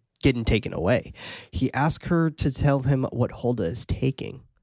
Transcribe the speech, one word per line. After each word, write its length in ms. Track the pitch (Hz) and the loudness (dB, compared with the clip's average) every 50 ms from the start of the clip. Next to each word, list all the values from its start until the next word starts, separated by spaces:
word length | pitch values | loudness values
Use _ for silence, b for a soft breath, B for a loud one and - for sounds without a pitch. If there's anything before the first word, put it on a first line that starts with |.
| _ _ _ - | _ _ _ 0
getting 220 | - 139 123 120 113 | 2 2 2 2 2
taken 280 | - 120 107 - - | 2 2 2 0 -2
away. 400 | 92 - 82 95 123 104 - - - B B B B B B B | -6 -2 0 2 2 2 0 -4 -16 B B B B B B B
He 220 | B - 131 127 - | B -2 -2 0 0
asks 320 | 127 143 160 - - - - | 2 0 0 0 -2 -2 0
her 220 | 180 165 165 160 | 2 2 2 2
to 220 | 151 - - 151 | 0 0 -2 -2
tell 280 | 131 - - 143 139 139 | 0 2 2 4 4 4
him 240 | 127 131 143 131 131 - | 2 2 2 2 0 -2
what 220 | - 117 123 - | 0 0 0 0
Hulda 320 | - - - 120 123 113 92 | -2 -2 -2 0 0 0 0
is 200 | 82 - - - | -2 -2 -4 -4
taking. 560 | - - - 131 135 135 - - - - - - - _ _ | -4 -2 0 0 -2 -2 -2 -8 -10 -10 -14 -18 -20 _ _